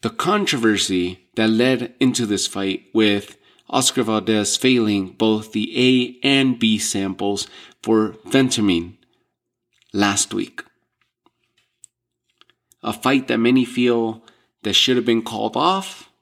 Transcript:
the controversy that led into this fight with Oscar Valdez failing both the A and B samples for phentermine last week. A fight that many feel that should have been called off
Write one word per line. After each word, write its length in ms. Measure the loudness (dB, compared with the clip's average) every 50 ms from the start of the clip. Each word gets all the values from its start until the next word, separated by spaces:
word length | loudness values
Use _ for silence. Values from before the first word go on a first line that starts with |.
the 80 | -6 -8
controversy 1160 | -6 -4 -2 0 0 0 0 -2 -2 2 2 2 2 2 0 -2 0 0 -2 -2 -6 -10 _ _ _
that 140 | 0 0 0
led 440 | 2 2 2 2 0 -2 -4 -10 -4 _
into 260 | 0 0 0 0 -2
this 220 | -2 -2 -2 -2
fight 380 | -4 -6 -4 -4 -4 -4 -6 _ _ _
with 440 | 2 4 4 2 0 -4 -8 -20 _ _ _ _ _ _ _
Oscar 340 | -2 0 0 0 0 -2 -2
Valdez 520 | 0 -2 -2 0 0 0 0 0 -2 -2
failing 540 | 0 2 2 2 4 2 2 0 0 -2 -4
both 420 | -4 _ 2 2 2 0 -2 -6
the 680 | -6 -6 -6 -4 -2 2 4 4 4 4 0 -2 -6 -6 -2
A 20 |
and 320 | 0 2 2 2 2 0
B 200 | 2 2 2 2
samples 680 | 2 -2 -4 -4 -2 -4 -4 -4 -4 -2 -2 -2 -4 -6 -10 -14 -20 -20 -20 _ _ -2
for 300 | 2 2 2 2 0 -4 -12 _ -2
phentermine 680 | 0 2 2 2 0 0 2 2 2 0 -2 -6 -14 _ _ _ _ _ _ _ _ _ _ _ _ _ _ _ _ _ _ _
last 420 | -2 0 0 0 0 -2 -4 -4 -4
week. 300 | -8 -8 -8 _ -16 -18 _ _ _ _ _ _ _ _ _ _ _ _ _ _ _ _ _ _ _ _ _ _ _ -20 _ _ _ _ _ _ _ _ _ _ _ -20 _ _ _ _ _ _ _
A 120 | -10 -10 -10
fight 340 | -2 0 0 0 0 0
that 100 | 0 -2
many 280 | 2 2 4 4 2 2
feel 580 | 0 -2 0 2 2 2 2 0 -2 -4 -8 _ -20 _ _ _ _ _ _ _
that 100 | -2 0
should 220 | 0 2 2 0
have 100 | 0 2
been 180 | 2 0 0 0
called 340 | -4 -6 -4 -4 -4 -2
off 520 | 0 0 0 0 0 -6 -10 -16 -18 -20 _ _ _